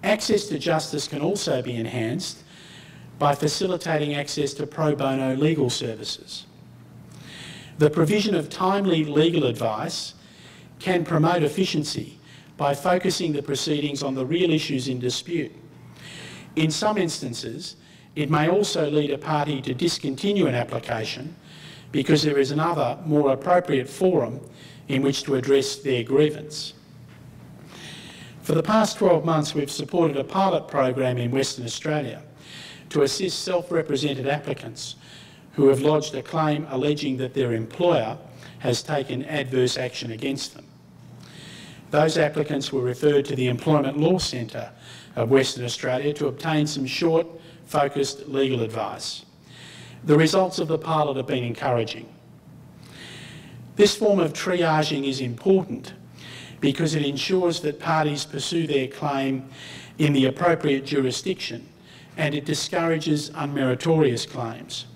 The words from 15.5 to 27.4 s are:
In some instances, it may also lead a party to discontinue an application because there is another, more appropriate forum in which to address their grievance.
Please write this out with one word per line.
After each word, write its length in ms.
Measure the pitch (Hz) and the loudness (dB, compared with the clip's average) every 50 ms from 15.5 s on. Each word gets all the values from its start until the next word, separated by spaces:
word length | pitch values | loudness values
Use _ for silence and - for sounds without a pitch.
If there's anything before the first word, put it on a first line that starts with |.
| - - - - - - - - - - - - - - - - - - - - - | -10 -16 -20 -20 -20 -20 -20 -20 -20 -20 -18 -18 -18 -16 -16 -16 -16 -18 -18 -8 -2
In 140 | - 156 156 | 0 2 2
some 260 | 151 - - 214 214 | 2 2 0 0 2
instances, 800 | 208 185 165 156 - - 123 117 - - 113 113 - 185 - - - - - - - - - - | 2 0 0 -2 -6 -8 -8 -8 -8 -8 -10 -10 -10 -12 -12 -14 -16 -20 -20 -20 -20 -20 -16 -6
it 160 | - 151 131 | -4 -2 0
may 180 | 151 151 151 165 | 2 2 4 4
also 420 | 175 208 208 196 - 170 160 147 | 4 4 2 2 0 0 0 2
lead 200 | 147 151 147 139 | 2 2 2 2
a 80 | 139 139 | -2 -4
party 420 | - 156 156 151 143 147 147 135 127 | -2 -2 0 0 0 0 -2 -4 -2
to 120 | 131 131 | -4 -2
discontinue 720 | 123 - 170 - - - 139 135 127 - 202 208 196 175 | 0 0 0 0 0 -4 -6 -6 -2 0 0 2 4 4
an 80 | 135 120 | 2 2
application 800 | 120 120 - - 113 - - - 113 113 - - 123 131 156 170 - - - - - - - - - - - | 0 -2 -2 -4 -8 -4 -4 -4 -4 -4 -6 -8 -10 -10 -12 -14 -16 -20 -20 -20 -20 -20 -20 -20 -20 -20 -4
because 320 | - 135 135 - 160 151 - | -2 -2 4 4 4 4 6
there 160 | 151 143 139 | 4 4 4
is 120 | 135 127 | 2 2
another, 480 | 143 151 160 170 170 156 139 120 123 - - | 2 0 0 0 2 0 0 0 -2 -4 -2
more 280 | 156 151 147 147 139 131 | 2 4 4 6 4 2
appropriate 560 | 127 - 180 180 180 175 - 147 135 123 120 | 2 4 4 4 4 4 4 0 0 0 -2
forum 520 | - - 185 185 185 156 127 113 113 - - - - - - - - - - - | -4 2 2 4 4 4 2 0 -4 -8 -12 -16 -20 -20 -20 -20 -20 -20 -6 -2
in 140 | 139 131 139 | 0 2 2
which 200 | 135 131 - - | 2 0 0 -2
to 140 | - 135 | 0 0
address 400 | 131 120 135 139 139 131 - - | 0 4 4 4 4 4 2 -4
their 260 | - - 135 131 123 117 | -6 -2 0 0 0 0
grievance. 720 | 117 131 139 151 151 151 151 151 151 - - - - - - - - - - - - - - - - - - | 2 4 4 6 4 2 -2 -10 -12 -10 -10 -10 -10 -12 -16 -20 -20 -20 -20 -20 -20 -20 -20 -20 -20 -20 -20